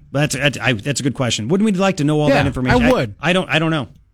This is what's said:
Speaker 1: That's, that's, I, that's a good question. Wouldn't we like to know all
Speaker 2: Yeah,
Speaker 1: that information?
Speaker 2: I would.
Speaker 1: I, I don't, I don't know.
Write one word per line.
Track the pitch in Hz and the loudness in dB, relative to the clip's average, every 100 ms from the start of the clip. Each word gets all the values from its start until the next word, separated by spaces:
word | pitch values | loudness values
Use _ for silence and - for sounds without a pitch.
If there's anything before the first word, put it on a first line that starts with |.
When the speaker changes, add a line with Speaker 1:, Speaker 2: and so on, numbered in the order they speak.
| - | -6
Speaker 1:
That's, | 135 147 131 | -2 -2 0
that's, | 143 117 | -2 0
I, | 113 | -2
that's | 117 143 131 | -2 -2 -2
a | |
good | 131 117 | -2 -2
question. | 123 113 110 | -2 -2 -2
Wouldn't | 190 220 | 0 2
we | |
like | 180 196 190 | 2 0 0
to | |
know | 147 151 | 0 2
all | 151 | 2
Speaker 2:
Yeah, | 277 | 2
Speaker 1:
that | 139 | 2
information? | 131 127 247 | -2 0 2
Speaker 2:
I | 240 | 4
would. | 240 123 101 | 2 0 -4
Speaker 1:
I, | 151 | -2
I | |
don't, | 185 170 | 0 0
I | 147 | 0
don't | 160 | 0
know. | 160 117 - _ | -2 -4 -12 _